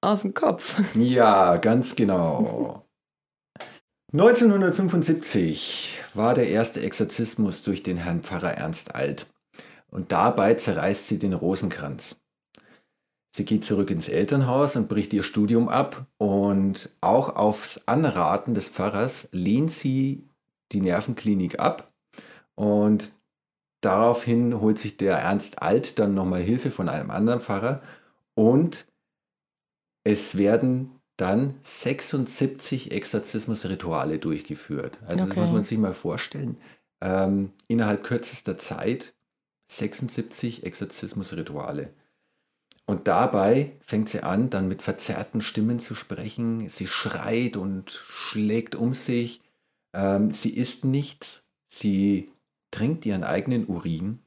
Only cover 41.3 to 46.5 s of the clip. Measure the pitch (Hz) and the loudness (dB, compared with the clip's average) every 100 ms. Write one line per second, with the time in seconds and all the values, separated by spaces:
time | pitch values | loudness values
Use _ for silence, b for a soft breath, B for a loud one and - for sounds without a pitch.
41.3 | 85 78 73 - 73 - _ _ _ _ | -8 -8 -8 -8 -8 -10 _ _ _ _
42.3 | _ _ _ _ _ - 98 - 90 120 | _ _ _ _ _ -6 -2 2 2 2
43.3 | 101 98 127 143 - - 107 107 - - | 2 4 4 2 -8 -6 -4 -2 -4 -2
44.3 | 95 131 104 95 98 - - - - - | 0 0 0 -2 -4 -6 -8 -6 -6 -4
45.3 | 117 107 - 110 120 - 110 - - 107 | -6 -4 -2 0 -2 -6 -12 -10 -10 -10
46.3 | - 117 | -6 -4